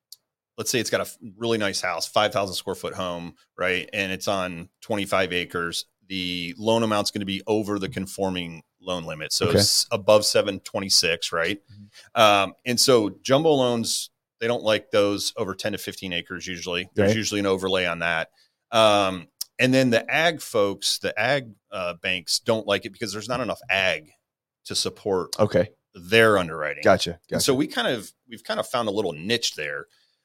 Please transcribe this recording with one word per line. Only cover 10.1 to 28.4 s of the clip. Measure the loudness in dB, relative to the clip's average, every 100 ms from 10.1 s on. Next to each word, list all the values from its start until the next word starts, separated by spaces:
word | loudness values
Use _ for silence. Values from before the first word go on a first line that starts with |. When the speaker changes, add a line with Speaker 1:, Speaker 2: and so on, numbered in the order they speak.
| 6 6
Speaker 1:
seven | 2 0 -4
twenty-six, | -8 -8 0 2 2 -2 -2
right? | -2 -2 -4 _
Speaker 2:
Mm-hmm. | -20 -20 -20 -6 4
Speaker 1:
Um, | 6 6 2 -4 -4
and | 0
so | 6 6 4 -4
jumbo | 0 2 4
loans, | 4 2 0 -2 -4 -6 _ _ _
they | -2
don't | 0
like | 2 2 2
those | 2 2 0 -4 -4
over | -6 -4
ten | -6
to | -6
fifteen | -8 -10 -6
acres | -6 -6 -12 -10
usually. | -10 -6 -6 -4 2
There's | 2
Speaker 2:
Right. | 2
Speaker 1:
usually | 0 0
an | 0
overlay | 0 2 0 0
on | -2
that. | -2 -2 -4 _ _ _ _
Um, | 4 6 6 2 -2 -12 _ -16 0
and | 4
then | 4 4
the | 2 0
ag | 0 0 -2
folks, | -4 0 0 0 -4 -2
the | -4 -2
ag, | 0 0 -4 -20 _
uh, | -8 -6 -4
banks | -4 -4 -2 -4
don't | 0 -2 0
like | -2 -2
it |
because | -10 -8
there's | -8 -6
not | -6
enough | -4 -6 -2
ag | 0 2 -2 -8 _ _ _ _ _ -8
to | -4
support | -4 -6 -2 -2 -2 0
Speaker 2:
Okay. | 2 4 0 _ _ -20
Speaker 1:
their | 2 6 6 4
underwriting. | 0 -6 -8 0
Speaker 2:
Gotcha. | 4 4 2 -8 _
Speaker 1:
And | -2
so | 0
Speaker 2:
Gotcha. | 0
Speaker 1:
we | 0
kind | -2 -4
of, | -4 -8 _ _
we've | -18